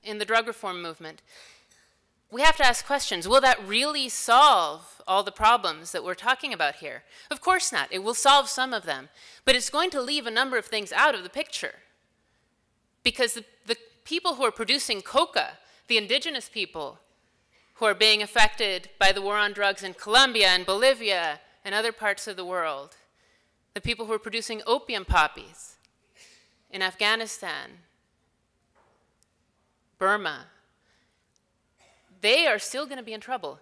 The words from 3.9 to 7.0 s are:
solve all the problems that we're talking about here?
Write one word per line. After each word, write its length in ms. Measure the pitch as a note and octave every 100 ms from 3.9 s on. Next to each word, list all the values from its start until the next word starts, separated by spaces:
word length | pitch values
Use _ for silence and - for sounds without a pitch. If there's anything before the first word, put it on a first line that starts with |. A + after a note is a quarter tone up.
| D4 C4
solve 920 | - - A#3+ D4 A3 D#3+ D#3 - - -
all 160 | F#3+
the 100 | G3+
problems 600 | - G#3+ A#3 G3 D#3 E3
that 120 | F3
we're 120 | D#3+ F3+
talking 380 | A3 C4 D4
about 220 | G3+ D3+ C#3+
here? 280 | D3+ A#2+